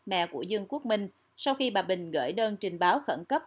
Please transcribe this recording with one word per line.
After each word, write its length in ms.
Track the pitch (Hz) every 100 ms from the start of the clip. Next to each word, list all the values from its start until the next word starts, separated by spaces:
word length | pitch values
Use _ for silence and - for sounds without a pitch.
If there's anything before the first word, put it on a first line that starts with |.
| -
mẹ 200 | 190 175
của 160 | 139
Dương 240 | 175 214 196
Quốc 180 | 294 240
Minh, 220 | 214 196 - _ -
sau 180 | 285
khi 160 | 269 254
bà 120 | 202
Bình 280 | 175 185 170
gửi 220 | 156 127
đơn 240 | 190 220 208
trình 220 | 196 175
báo 220 | 175 247 285
khẩn 180 | 147
cấp 180 | 175 294